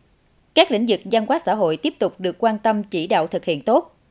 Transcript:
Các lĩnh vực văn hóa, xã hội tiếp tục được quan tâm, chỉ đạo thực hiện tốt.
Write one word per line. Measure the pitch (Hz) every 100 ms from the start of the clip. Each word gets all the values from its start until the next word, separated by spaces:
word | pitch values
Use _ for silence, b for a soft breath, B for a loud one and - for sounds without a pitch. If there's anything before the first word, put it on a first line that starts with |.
| _ _ _ _ _
Các | - 370
lĩnh | 214 233
vực | 196
văn | 196 226 214
hóa, | 311
xã | -
hội | 214 175 156
tiếp | 294 -
tục | 214 -
được | 185 170
quan | 226 220
tâm, | 226 214
chỉ | 208 175 165
đạo | 196 160
thực | 175
hiện | 185 151
tốt. | 175 262 339 _ _